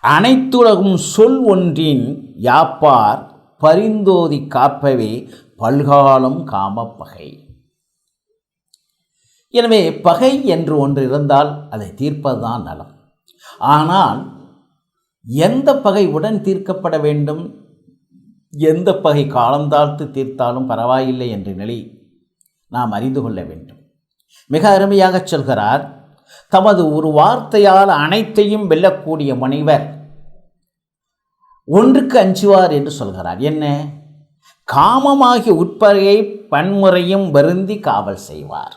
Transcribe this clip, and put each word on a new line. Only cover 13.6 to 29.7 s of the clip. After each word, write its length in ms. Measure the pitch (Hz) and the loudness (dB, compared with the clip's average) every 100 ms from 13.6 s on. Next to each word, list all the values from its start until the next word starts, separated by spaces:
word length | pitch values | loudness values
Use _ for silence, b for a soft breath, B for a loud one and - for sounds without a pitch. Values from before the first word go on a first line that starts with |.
| 127 | 2
ஆனால் 520 | 147 156 185 151 110 - - - _ _ _ _ _ _ _ 113 131 | 2 2 2 0 -2 -10 -18 -20 _ _ _ _ _ _ _ -8 0
எந்த 280 | 175 254 277 277 | 0 0 0 0
பகை 260 | 214 196 185 | 0 0 0
உடன் 320 | 151 202 214 | -2 -4 -4
தீர்க்கப்பட 540 | 196 185 - 185 175 156 | -4 -6 -6 -6 -4 -2
வேண்டும், 440 | 151 147 147 156 175 - _ _ _ _ _ _ _ _ _ | -2 -2 -4 -6 -12 -18 _ _ _ _ _ _ _ _ _
எந்த 380 | 147 156 165 180 - | -2 0 2 0 0
பகை 280 | 160 147 135 | 0 0 -2
காலம் 440 | 123 120 143 147 | 0 0 0 0
தாழ்த்து 360 | 147 147 147 147 | 0 0 -2 -10
தீர்த்தாலும் 600 | 135 131 - 123 123 131 | -8 -10 -4 -4 -4 -6
பரவாயில்லை 600 | 110 120 131 135 127 123 | -4 -2 -2 -2 -6 -8
என்ற 200 | 101 95 | -8 -10
நிலை 260 | 95 104 120 - _ _ _ _ _ _ _ _ | -10 -10 -12 -14 _ _ _ _ _ _ _ _
நாம் 200 | 120 117 | -6 -6
அறிந்து 300 | 104 127 135 | -4 -4 -4
கொள்ள 180 | 117 98 | -6 -10
வேண்டும். 360 | 78 80 - - _ _ _ _ _ b b | -12 -16 -20 -20 _ _ _ _ _ b b
மிக 140 | 147 208 | 0 4
அருமையாக 480 | 196 196 202 185 185 | 4 4 2 2 0
சொல்கிறார், 640 | 180 156 131 117 104 135 - - _ _ b b b | -2 -4 -2 -2 0 -2 -4 -18 _ _ b b b
தமது 300 | 190 208 190 160 | 2 4 2 0
ஒரு 180 | 151 156 | 0 0
வார்த்தையால் 800 | 151 175 240 220 214 202 190 196 | 4 4 2 0 4 6 6 4
அனைத்தையும் 720 | 156 151 202 214 214 208 214 202 | 2 0 -2 0 0 0 0 0
வெல்லக்கூடிய 680 | 156 185 190 151 160 143 123 | 2 2 0 -6 -6 -4 -4
முனைவர் 480 | 131 147 151 | -4 -2 0